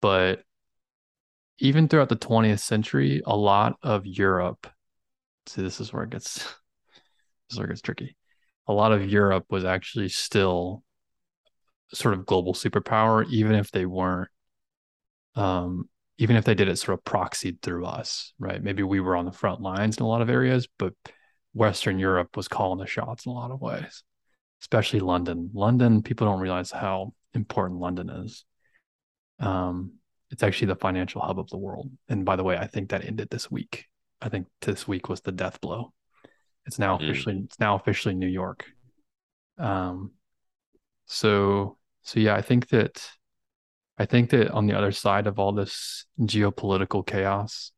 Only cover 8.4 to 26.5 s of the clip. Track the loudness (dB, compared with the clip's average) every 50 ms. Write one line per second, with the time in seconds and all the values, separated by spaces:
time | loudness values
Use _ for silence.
8.4 | _ _ _ _ _ -2 2 4 4 4 4 4 2 2 4 4 4 4 4 2
9.4 | 0 _ -4 -4 0 0 -2 -2 -4 -6 -6 -4 -4 -4 -4 -4 -6 0 2 2
10.4 | 2 4 2 0 -2 -4 -6 -10 _ _ _ _ _ _ _ _ _ _ _ _
11.4 | _ _ _ _ _ _ _ _ _ _ -12 -2 0 0 0 0 0 0 0 2
12.4 | 2 0 -4 -2 -2 -2 -2 -2 -2 2 2 4 4 6 4 4 2 2 2 2
13.4 | 2 4 4 2 2 0 -2 -2 -2 -2 -2 -2 -2 -2 -2 -2 -6 -8 _ _
14.4 | _ _ _ _ _ _ _ _ _ _ _ _ _ _ _ _ _ _ _ -2
15.4 | 0 0 0 0 -2 -4 -6 -6 -8 -10 _ _ _ _ _ _ 4 6 6 6
16.4 | 6 4 4 4 4 2 2 -2 -2 -2 -4 -4 _ -2 -2 0 -2 0 -4 -6
17.4 | -6 -6 -8 -6 -6 -6 -6 -4 -6 -6 -8 -8 -8 -8 -8 -10 -10 -12 _ _
18.4 | -8 -6 -6 -6 -4 -6 -2 -2 -2 0 0 0 2 2 0 0 0 -4 -6 -4
19.4 | -4 -4 -2 -2 -6 -6 -2 0 0 0 0 0 0 0 2 2 2 2 2 2
20.4 | 4 4 2 2 0 -2 _ _ -6 -6 -6 _ _ -20 -20 _ _ _ _ _
21.4 | _ _ _ 2 2 2 2 0 -2 -2 -2 0 0 2 2 2 0 -2 _ -10
22.4 | -8 -6 -2 -2 0 0 -2 -4 -6 -8 -6 -6 -6 -6 -8 -10 -10 -10 -8 -8
23.4 | -8 -8 -10 -8 -6 -6 -6 -6 -8 -10 -16 -20 _ _ _ _ _ _ _ _
24.4 | _ _ _ _ -8 0 2 2 2 2 0 0 0 2 0 0 0 -2 -4 -6
25.4 | -6 -8 -4 0 2 4 6 6 6 8 6 6 4 2 -2 0 2 2 2 0
26.4 | -2 -2